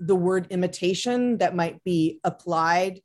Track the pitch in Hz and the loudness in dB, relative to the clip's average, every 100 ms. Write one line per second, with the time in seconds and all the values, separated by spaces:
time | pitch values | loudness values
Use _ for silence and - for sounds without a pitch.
0 | 175 185 180 185 180 185 180 - 185 180 | 0 2 2 0 -2 -2 -2 -2 -2 -2
1 | 247 247 247 220 180 175 170 - 185 170 | -2 0 0 0 0 0 -4 -4 -2 0
2 | 160 - 180 - 175 165 160 175 190 185 | 0 -2 -4 -4 -2 0 2 2 0 -4